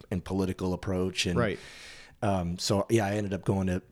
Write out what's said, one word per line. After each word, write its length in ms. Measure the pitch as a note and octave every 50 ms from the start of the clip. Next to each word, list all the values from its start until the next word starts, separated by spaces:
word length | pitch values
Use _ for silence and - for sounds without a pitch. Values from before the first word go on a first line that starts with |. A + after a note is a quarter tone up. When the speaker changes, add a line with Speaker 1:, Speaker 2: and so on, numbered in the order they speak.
| - -
Speaker 1:
and 120 | G#2 F2+
political 520 | - - F#2+ F#2+ F#2+ F2+ F#2 - F#2 F#2 F2+
approach. 500 | F2 - G#2 F#2+ F2+ F#2 F#2 F2+ - -
And, 140 | F#2+ F2 E2+
Speaker 2:
Right. 200 | E2 G#2 F2+ - - - - - - - - - - - - _
Speaker 1:
um, 360 | - G#2 G2 F#2+ F2 E2+ F2 F2+
so, 260 | - - A2 G2 G2 -
yeah, 160 | A2+ A2+ G#2
I 60 | G2
ended 200 | G2+ G#2+ G#2 G2
up 140 | G2 F2+ -
going 200 | - G2+ G2 F#2+ F#2
to, 120 | F2+ F#2 - -